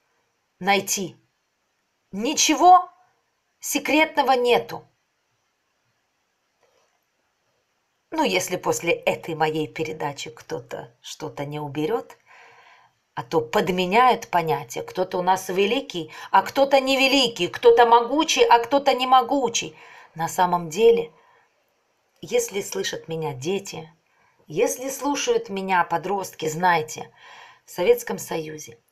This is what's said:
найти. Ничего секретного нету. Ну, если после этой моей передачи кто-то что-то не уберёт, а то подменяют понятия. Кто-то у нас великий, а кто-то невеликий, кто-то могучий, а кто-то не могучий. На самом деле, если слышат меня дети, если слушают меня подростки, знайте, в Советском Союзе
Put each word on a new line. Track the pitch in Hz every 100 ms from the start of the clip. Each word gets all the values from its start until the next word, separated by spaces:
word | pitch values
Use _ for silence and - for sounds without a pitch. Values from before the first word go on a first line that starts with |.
| _ _ _ _ _ _
найти. | 185 196 196 - 170 - _ _ _ _ _ _ _ _ _
Ничего | 196 240 302 - 294 349 370 359 - _ _ _ _ _ _
секретного | - 285 - 302 311 311 262
нету. | 262 240 226 - 160 - _ _ _ _ _ _ _ _ _ _ _ _ _ _ _ _ _ _ _ _ _ _ _ _ _ _ _ _ _ _ _ _
Ну, | 320
если | 277 185 - 180
после | 175 156 170
этой | 160 - - -
моей | 156 156 156 156
передачи | - 156 - 147 143 160
кто-то | - - 151 123 - 135 _
что-то | - - 151 -
не | 143 151
уберёт, | 147 143 156 247 - - _ - - - _ - _ _ _
а | -
то | - 165
подменяют | 156 214 185 185 180 214 254 233 -
понятия. | 175 160 143 143 -
Кто-то | - - 185 185
у |
нас | 180 185 -
великий, | 185 202 269 277 175 156 - -
а | 190
кто-то | - - 277 277
невеликий, | 262 269 262 277 247 233 175
кто-то | - 240 233
могучий, | 240 233 233 285 311 269
а | 233 233
кто-то | 233 277 277
не | 247 254
могучий. | 262 247 285 226 - 160 - - - -
На | 160 165
самом | - 180 175 170
деле, | 151 233 - - - _ _ _ _ _ _ _ _ _ _
если | 160 240 233 196
слышат | - 196 196 - -
меня | 160 156
дети, | 131 139 196 196 165 160 _ _ _ _ _ -
если | 156 269 254 269
слушают | - 277 285 247 226 226
меня | 196 190 180
подростки, | 170 170 175 202 185 - 156
знайте, | 151 185 165 156 - - _ - - - _ -
в |
Советском | - 185 240 - 190
Союзе | - 170 156 151 - - _